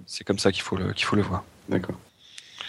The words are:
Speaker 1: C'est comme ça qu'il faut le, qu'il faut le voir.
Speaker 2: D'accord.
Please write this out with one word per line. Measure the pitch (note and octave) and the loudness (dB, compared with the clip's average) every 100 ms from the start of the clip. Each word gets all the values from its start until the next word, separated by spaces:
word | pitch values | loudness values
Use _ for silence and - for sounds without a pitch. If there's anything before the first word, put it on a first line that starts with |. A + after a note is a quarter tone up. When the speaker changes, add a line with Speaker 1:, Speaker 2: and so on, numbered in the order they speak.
| - | -2
Speaker 1:
C'est | - | -10
comme | - G2 | -2 2
ça | G2 | 4
qu'il | - | 2
faut | - E2+ | -2 0
le, | F#2+ | 0
qu'il | G2+ - | 0 2
faut | G#2 | 2
le | |
voir. | E2+ F2+ - - - | 2 -2 -6 -16 0
Speaker 2:
D'accord. | G2+ - - - _ - - - - | 0 0 -8 -10 _ -20 -20 -20 -12